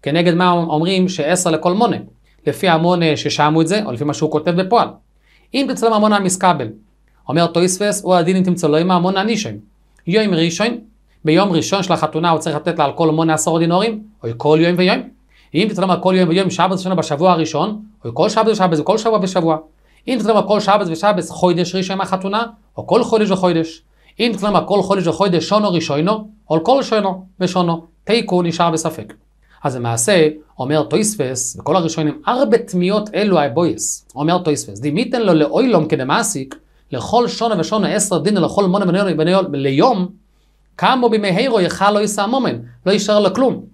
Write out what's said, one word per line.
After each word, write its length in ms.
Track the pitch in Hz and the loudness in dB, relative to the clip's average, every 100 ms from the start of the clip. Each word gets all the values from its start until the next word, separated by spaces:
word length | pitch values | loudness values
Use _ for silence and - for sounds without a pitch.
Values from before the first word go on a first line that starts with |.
כנגד 320 | - 156 175 | 0 2 2
מה 180 | 170 180 | 2 2
אומרים 580 | 175 165 156 170 190 185 | 2 0 0 0 2 0
שעשר 400 | - 147 185 180 | 0 -2 0 0
לכל 240 | 156 175 | 0 0
מונה? 240 | 180 226 139 - _ _ _ - | 2 0 -2 -8 _ _ _ -6
לפי 220 | 147 190 | -2 2
המונה 360 | 160 170 180 165 139 | 2 2 2 0 0
ששמו 460 | 147 - 151 160 | -2 0 2 2
את 60 | 165 | 2
זה, 140 | 208 208 | 0 -2
או 60 | |
לפי 120 | 120 | -4
מה 100 | 147 | -4
שהוא 180 | 139 156 | -2 -2
כותב 200 | 151 165 | 0 0
בפועל. 360 | 170 185 233 127 - _ _ _ _ _ | -2 2 2 0 -6 _ _ _ _ _
אם 120 | 254 277 | -4 -4
תמצא 200 | 247 233 | 0 0
לו 60 | 214 | 2
המונה 200 | 214 202 | 2 2
המסקבל, 520 | 185 185 185 160 113 107 _ _ _ _ - | 0 0 0 0 -4 -10 _ _ _ _ -4
אומר 160 | 147 170 | 0 2
תוספות, 580 | 170 180 185 208 202 | 2 0 0 -2 -2
הוא 120 | - 180 | 0 2
הדין 220 | 170 185 | 2 2
אם 60 | |
תמצא 240 | 185 175 156 | 0 0 2
לו 100 | 151 | 2
עם 140 | 180 | 2
המונה 300 | 180 180 190 | 0 0 -2
הנישואים. 360 | 208 214 123 104 - _ _ _ - | -2 -2 -4 -10 -16 _ _ _ -2
יום 260 | 202 214 | 0 2
ראשון, 440 | 165 170 165 220 240 - _ _ _ 147 | 2 0 0 -2 -2 -12 _ _ _ 2
ביום 260 | 165 196 | 2 4
ראשון 320 | 165 - 196 | 0 0 -2
של 100 | 190 | 0
החתונה 360 | 160 156 156 170 | -2 0 -2 0
הוא 100 | 160 | 0
צריך 160 | 165 151 | -2 -4
לתת 240 | 175 165 | -4 -2
לה 60 | 143 | -2
על 60 | |
כל 200 | 139 160 | 0 0
מונה 220 | 156 165 | 2 0
עשרה 260 | 156 165 165 | 0 0 0
דינורים, 440 | 165 175 220 214 - _ | 2 0 0 -4 -12 _
או 60 | 117 117 | -10 -4
כל 200 | 147 156 | 2 4
יום 140 | 170 180 | 2 2
ויום. 220 | 185 247 - _ _ _ _ | 2 0 -4 _ _ _ _
אם 140 | 147 214 | -2 -2
תתרומם 260 | - 190 175 | 0 0 0
כל 120 | 185 185 | 2 2
יום 120 | 180 | 2
ויום, 200 | 170 185 | 2 0
שבת 220 | 185 180 | 0 0
ראשונה 240 | 185 185 185 | 0 -2 -2
בשבוע 360 | - 143 185 | -2 0 2
הראשון, 500 | 170 156 143 196 214 - _ 117 | 2 0 -2 -4 -6 -14 _ -10
או 80 | |
כל 160 | 123 196 | -2 0
שבת 180 | 214 220 | 2 0
ושבת, 320 | 208 185 160 | 2 2 2
וכל 180 | 151 214 | 2 2
שבוע 220 | 226 185 | 2 0
ושבוע. 360 | 180 185 165 156 - _ _ _ - | 0 0 0 -2 -4 _ _ _ -6
אם 100 | 254 | -2
תתרומם 200 | 208 214 190 | 2 2 2
כל 120 | 208 | 0
שבת 280 | 202 202 185 | 2 2 2
ושבת, 400 | 160 202 180 - | 0 0 0 -4
חודש 460 | - 180 170 175 190 | 0 0 2 -2 -2
ראשון 260 | 190 190 | -4 -4
החתונה, 420 | 185 185 190 208 233 - _ - | -4 -4 -2 -4 -6 -10 _ -14
או 100 | - | 0
כל 160 | 208 | 0
חודש 280 | 240 220 202 | 2 0 2
וחודש. 500 | 185 185 165 160 - _ _ _ - | 2 0 0 -4 -8 _ _ _ -4
אם 120 | 233 | -2
תתרומם 260 | 202 202 185 - | 0 0 0 2
כל 160 | 202 | 0
חודש 260 | 190 196 170 | 2 0 0
וחודש, 360 | - 202 170 | 0 0 0
שונו 300 | - 208 208 | 2 0 2
ראשונו, 540 | 170 160 143 170 220 214 - _ | 0 -2 -2 0 -2 -6 -20 _
או 140 | 156 | 0
כל 200 | 160 277 | 2 2
שונו 420 | - 220 196 185 - _ | 2 0 0 -4 -12 _
ושונו, 460 | 185 185 170 165 - _ | -2 0 -2 -2 -8 _
תיקו 380 | - 233 226 180 | -2 -2 0 0
נשאר 300 | 170 165 170 | 0 0 0
בספק. 420 | 160 139 117 104 - _ _ _ _ | 0 -4 -8 -16 -18 _ _ _ _
אז 120 | 147 123 | -6 -4
למעשה, 520 | 120 117 - 185 156 156 - - | -4 -2 2 4 4 0 -18 -10
אומר 240 | 131 156 | -2 0
תוספות, 760 | 151 170 214 214 131 131 - - | 0 0 -2 -2 -6 -4 -8 -8
וכל 160 | - 185 | -2 0
הראשונים, 460 | 165 160 156 - - | 0 -2 -4 -2 -4
הרבה 320 | 247 269 226 | 0 2 0
תמיהות 520 | - 180 180 208 214 180 | 0 -2 0 -2 -2 -2
אלו 240 | 208 175 | 2 2
הבויס. 680 | 143 127 170 - - - _ 131 | 2 0 -2 -2 -6 -8 _ -4
אומר 220 | 151 180 | 0 0
תוספות, 420 | 170 143 - 101 | 0 -4 -6 -8
דמיתן 420 | 143 151 247 247 | -4 -4 -2 -2
לו 120 | 208 | 2
לאוילום 520 | - 302 180 254 185 - | 2 2 2 2 2 2
כדמעסיק, 680 | 139 131 170 170 139 135 - _ _ _ | -2 0 -2 -2 -6 -10 -16 _ _ _
לכל 360 | 127 - 233 240 | -10 0 0 0
שונו 320 | - 233 196 | -2 -2 -2
ושונו 280 | 156 214 170 | -2 -2 0
עשר 300 | 202 202 175 | -2 -2 0
דינא, 220 | 156 202 | 0 0
לכל 260 | 156 - 196 | 0 2 2
מונה 200 | 190 190 | 2 0
וניון, 200 | 180 202 151 | 0 0 0
וניון, 280 | 160 190 156 | 2 2 0
ליום, 540 | 143 139 135 233 208 180 - _ _ _ _ _ - | -2 0 4 2 2 -4 -8 _ _ _ _ _ -2
כמו 320 | 190 262 240 | 0 2 2
במהירו 520 | 220 202 180 269 226 | 2 0 0 2 2
יכל 300 | 170 - 202 | 0 2 2
לא 80 | 208 | 2
יישא 260 | 214 214 202 | -2 -2 -2
מומן, 260 | 262 220 120 - - 175 | 0 -2 -4 -10 -6 -2
לא 60 | |
יישאר 280 | 208 214 208 | 0 2 2
לו 140 | 196 | 2
כלום. 280 | 190 254 160 - | 2 0 -2 -12